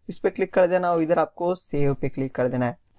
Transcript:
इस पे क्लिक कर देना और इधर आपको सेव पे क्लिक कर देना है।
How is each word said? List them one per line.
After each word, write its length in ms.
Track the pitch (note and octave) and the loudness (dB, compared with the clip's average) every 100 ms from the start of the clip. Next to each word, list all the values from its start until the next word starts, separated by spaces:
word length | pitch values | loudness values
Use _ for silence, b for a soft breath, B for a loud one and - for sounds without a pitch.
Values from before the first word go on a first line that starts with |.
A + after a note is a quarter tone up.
| - | -14
इस 100 | - | -4
पे 120 | F#3+ | -4
क्लिक 240 | - F#3 | -2 -2
कर 120 | - F3 | 2 4
देना 240 | F#3 F3 | 2 2
और 100 | E3+ | 0
इधर 160 | D#3 E3 | 2 2
आपको 360 | D#3 - F3 F3+ | 0 -2 -2 -2
सेव 380 | - C#3+ C#3+ | -4 0 0
पे 140 | C3+ C#3 | 0 -4
क्लिक 260 | - C3 | -4 -4
कर 140 | - B2+ | -2 -2
देना 180 | B2+ A#2+ | 0 -2
है। 180 | - _ | -4 _